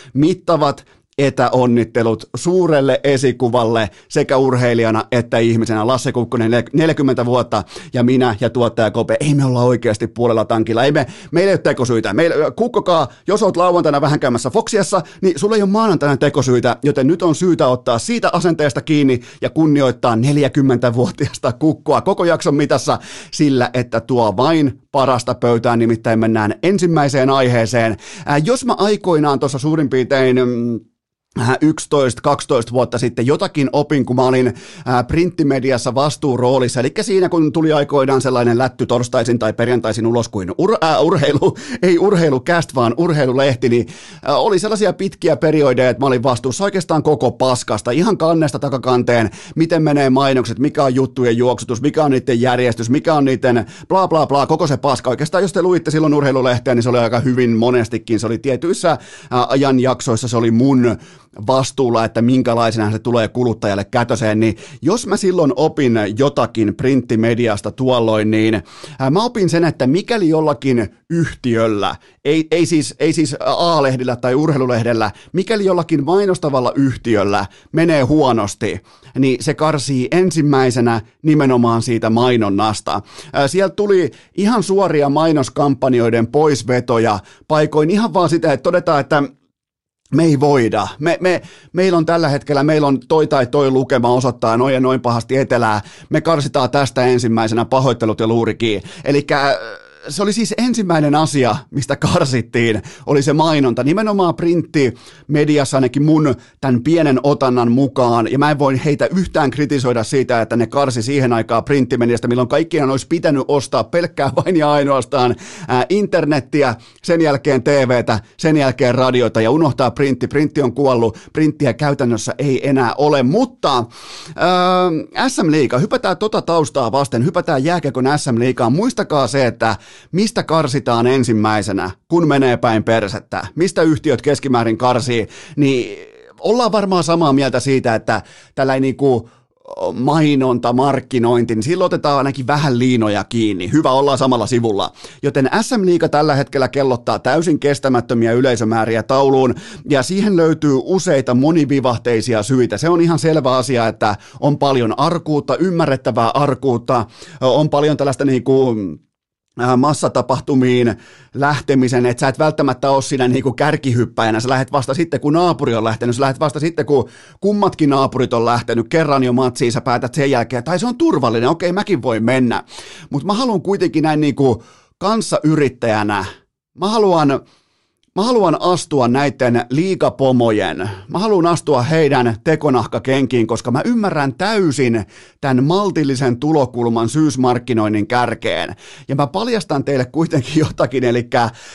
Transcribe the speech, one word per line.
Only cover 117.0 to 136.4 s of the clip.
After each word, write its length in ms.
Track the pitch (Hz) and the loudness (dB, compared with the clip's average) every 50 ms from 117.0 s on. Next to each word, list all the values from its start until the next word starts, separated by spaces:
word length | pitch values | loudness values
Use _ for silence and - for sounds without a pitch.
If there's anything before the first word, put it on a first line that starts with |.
sen 180 | - - 170 165 | -2 -2 0 2
jälkeen 420 | 160 147 139 123 - 156 135 127 | 2 2 0 0 0 0 0 0
T 60 | - 151 | 2 2
V:tä, 520 | 143 139 131 123 127 120 - - 113 101 - - _ | 2 2 2 2 2 0 0 0 -2 -4 -4 -10 _
sen 200 | - - 156 160 | -4 0 2 2
jälkeen 380 | 147 139 131 123 - 131 120 117 | 2 2 0 0 2 0 2 2
radioita 460 | 127 127 127 123 127 120 107 - 113 | 2 2 2 2 2 0 2 0 0
ja 100 | 110 113 | 2 2
unohtaa 400 | 143 160 165 135 123 - 131 117 | 2 2 2 0 0 0 -2 -2
printti. 380 | - - 139 135 127 123 120 117 | 0 0 0 0 0 -2 -4 -2
Printti 340 | - 143 156 147 - 156 | 0 0 0 0 0 -2
on 120 | 127 123 120 | -2 -2 -2
kuollut, 440 | 139 143 131 127 117 113 107 - - - - | 0 0 2 2 2 0 0 -2 -6 -14 -8
printtiä 400 | - 151 156 151 151 - 147 123 | -2 0 0 0 0 0 -2 -2
käytännössä 640 | - - 151 143 143 143 127 120 117 - - 123 - - | -2 0 -2 -2 0 0 0 -2 -2 -2 -4 -6 -6 -4
ei 300 | 143 143 131 - - 139 | -2 -2 -2 0 0 0
enää 260 | 135 135 123 113 - | 2 2 2 0 0
ole, 280 | - 147 151 151 135 | 0 2 2 2 2
mutta, 640 | 123 127 170 233 262 247 - _ - 156 131 120 117 - - - - - - - - - 156 | 2 2 2 0 0 -2 -4 _ -2 0 0 0 -2 -4 -10 -18 -20 -20 -20 -18 -18 -14 -4
ää, 920 | - 160 180 185 180 180 185 185 185 180 180 160 156 - - - - 247 262 | -2 0 2 2 2 2 2 2 2 2 0 -2 -4 -6 -6 -6 -4 -4 -2
S 100 | - - | -2 0
M-liiga, 400 | 190 156 160 156 131 - 117 127 | 0 2 2 2 2 0 0 -2
hypätään 380 | 185 214 277 247 226 190 180 | 0 0 -2 -2 -2 -2 -2
tota 260 | - 208 214 - 185 | -2 -2 -2 -2 -4
taustaa 500 | - 175 170 165 147 - - 139 123 113 | -2 0 0 0 0 0 -2 -2 -2 0
vasten, 320 | 107 139 139 - - 117 123 | 0 0 0 0 -2 -2 -2
hypätään 400 | 185 - 180 165 170 151 131 131 | 0 -2 -2 -2 -2 -2 0 0
jääkiekon 400 | 165 175 170 147 135 117 131 127 135 147 | 0 -2 -2 -2 -4 -2 -2 0 0 0
S 100 | 147 - 143 | 0 -2 -2
M-liigaan. 400 | 117 113 123 127 120 - 123 117 | -2 0 0 0 0 0 0 0
Muistakaa 540 | 139 175 226 254 - - 196 - - 139 131 | 2 2 0 0 -2 -4 -4 -2 0 0 0
se, 200 | 113 139 135 131 | 0 0 0 0
että 300 | 113 - - 113 113 101 - - - - - - _ | 0 0 0 -2 -2 -2 -4 -8 -16 -20 -20 -14 _
mistä 300 | - 180 220 214 - 190 | -2 -2 -2 0 -2 -4
karsitaan 640 | - - 156 160 156 131 127 135 - 127 120 117 120 | -4 -2 0 0 0 0 -2 -2 -2 0 0 2 2
ensimmäisenä, 840 | 123 135 135 120 123 110 104 104 110 107 107 92 104 95 95 87 92 - - _ _ | 2 2 2 2 0 0 0 2 0 0 0 -2 -2 -4 -4 -6 -6 -10 -14 _ _
kun 200 | 165 170 160 147 | 0 2 2 2
menee 280 | 139 135 135 127 120 | 2 2 2 2 0
päin 280 | 117 - 120 110 110 - | 0 0 0 0 0 0
persettä, 640 | 117 113 113 104 95 - 98 - _ 104 90 80 - - | 0 0 0 0 -2 -6 -10 -10 _ -8 -8 -8 -8 -4
mistä 280 | 147 175 190 - 185 | -2 -2 -2 0 0
yhtiöt 400 | 165 160 151 - - 151 127 117 | 2 2 2 0 0 0 -2 0
keskimäärin 560 | - 147 139 - - 139 123 117 113 113 113 - | 0 -2 -2 0 0 0 0 0 2 0 0 0
karsii, 500 | 123 123 123 113 - 123 120 113 101 - - - - - 156 | 0 0 0 0 -2 -2 -2 -2 -4 -4 -10 -18 -20 -10 -2
niin 420 | 143 143 135 135 123 101 95 101 78 73 55 55 62 60 60 - - | 0 0 2 2 0 -2 -6 -10 -14 -18 -20 -20 -20 -20 -20 -16 -6